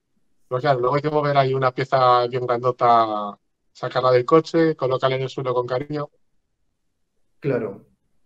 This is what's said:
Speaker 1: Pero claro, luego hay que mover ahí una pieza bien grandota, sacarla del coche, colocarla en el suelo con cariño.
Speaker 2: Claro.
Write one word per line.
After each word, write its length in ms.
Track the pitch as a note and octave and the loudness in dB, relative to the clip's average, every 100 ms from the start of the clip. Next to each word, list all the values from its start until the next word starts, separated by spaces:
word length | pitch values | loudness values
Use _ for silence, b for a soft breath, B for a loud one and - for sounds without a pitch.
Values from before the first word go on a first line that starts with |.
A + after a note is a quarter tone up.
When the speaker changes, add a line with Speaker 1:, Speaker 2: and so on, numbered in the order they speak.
| _ _ _ _ - | _ _ _ _ -8
Speaker 1:
Pero 120 | B2+ | -2
claro, 200 | D3 B2+ | 0 0
luego 160 | B2 C#3+ | 0 0
hay 60 | |
que 80 | D3 | 0
mover 260 | D3+ D3 C#3+ | -2 0 2
ahí 160 | C3 | 0
una 180 | C3 C3 | 0 -2
pieza 540 | C3+ C3 C3 B2 B2 B2 | -2 -2 2 4 2 0
bien 200 | B2 B2 | -4 -4
grandota, 920 | A#2+ B2+ B2 A#2+ A#2 A2 G#2+ G2+ G2+ _ _ _ | -2 -2 0 4 4 2 -2 -6 -12 _ _ _
sacarla 380 | - B2+ C3 B2+ | -12 -6 -2 2
del 160 | B2+ B2 | 2 4
coche, 500 | D#3+ D#3+ E3 D#3+ D#3 | 2 4 0 0 0
colocarla 400 | C3 C3 C3 C3 | -2 0 0 -2
en 60 | |
el 80 | C3 | -6
suelo 240 | - B2+ | -6 -4
con 120 | B2 A#2+ | -2 -2
cariño. 440 | B2+ D3 D3 D3 _ _ _ _ _ _ _ _ _ _ _ _ _ | -4 -4 -8 -10 _ _ _ _ _ _ _ _ _ _ _ _ _
Speaker 2:
Claro. 460 | C#3+ A#2+ G#2+ G2 - _ _ _ | -4 -2 -4 -10 -20 _ _ _